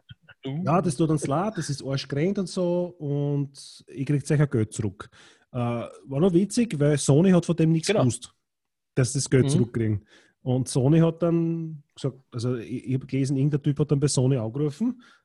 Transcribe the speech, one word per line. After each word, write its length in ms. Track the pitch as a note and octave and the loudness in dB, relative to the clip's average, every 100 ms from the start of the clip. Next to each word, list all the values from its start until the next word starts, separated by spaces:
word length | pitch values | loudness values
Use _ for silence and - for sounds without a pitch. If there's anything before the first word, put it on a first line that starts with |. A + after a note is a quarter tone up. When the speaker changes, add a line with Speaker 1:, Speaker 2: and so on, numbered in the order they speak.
| _ - - - C#3 | _ -20 -20 -14 -10
Speaker 1:
Uh. 160 | C#3+ | -6
Speaker 2:
„Ja, 160 | F3 E3+ | 0 0
das 160 | F3+ D3 | 0 0
tut 140 | D#3+ | 0
uns 160 | D#3 C#3+ | 0 -2
leid, 320 | C#3 G#3 G#3+ | -2 -4 -6
das 100 | D3 | -6
ist 160 | C#3 | -8
arschgrennt 540 | C3 C3+ - C#3 F3 G3+ | -6 -8 -6 -2 -2 -2
und 100 | F3+ | -4
so 460 | - F3+ F3 F3 F3 | -4 -2 -2 -4 -6
und 840 | C#3+ C#3+ C#3+ C#3+ C#3 - - - - | -4 -2 -2 -2 -4 -8 -20 -20 -16
ich 200 | C#2+ C3+ | -8 -2
krieg 200 | D3 - | -2 0
sicher 200 | D3 D3+ | 2 2
Geld 260 | A#2 A2 | 2 -2
zurück.“ 380 | - G#2+ F#2 - - - _ _ | -2 -6 -8 -16 -20 -20 _ _
Äh, 40 | B2 | -6
war 640 | A#2+ A#2+ G#2 - - C3+ | -4 -4 -8 -14 -8 0
noch 120 | F#3+ | 2
witzig, 460 | E3+ G3+ - A#3 D3 | 4 2 0 -2 2
weil 160 | C#3+ D3 | 2 2
Sony 340 | - C#3 F#3+ | 4 6 6
hat 140 | F3+ | 4
von 120 | - E3 | 2 0
dem 160 | D#3+ | 2
nichts 160 | E3 - | 2 2
Speaker 1:
Genau. 120 | A3 | 2
Speaker 2:
gewusst, 320 | C3 - - _ _ _ _ _ _ | 2 0 -10 _ _ _ _ _ _
dass 180 | - B2 | -2 0
das 160 | C#3 - | -2 2
Geld 180 | C3 C#3 | 4 4
Speaker 1:
Mhm. 40 | |
Speaker 2:
zurückkriegen. 560 | D3 A#2 A2+ A2 G#2 - - _ _ | 2 2 0 -2 -2 -6 -20 _ _
Und 260 | C3 B2+ C3 | -2 -2 0
Sony 320 | C#3+ B2+ D#3+ | 0 4 4
hat 220 | E3 E3 | 4 2
dann 600 | E3+ E3+ E3 E3 D#3+ D3+ - | 0 0 0 -4 -8 -12 -18
gesagt, 220 | - C#3 - _ | -8 -8 -8 _
also 240 | B2 B2 B2 | -6 -4 -4
ich, 300 | F2+ B2+ - | -6 -10 -4
ich 80 | |
hab 120 | C3 C3+ | -6 -2
gelesen, 300 | C3+ C3+ C3+ | -2 0 0
irgendein 260 | D3 C#3+ | 0 0
Typ 160 | D3+ C#3 | -2 -2
hat 120 | D3+ | 0
dann 100 | C#3+ | 0
bei 80 | C#3+ | 2
Sony 300 | - B2+ C3+ | 2 2 0
angerufen 640 | A2+ C#3 D3 C#3 A#3 B3 - _ | -2 -4 -6 -4 -4 -4 -12 _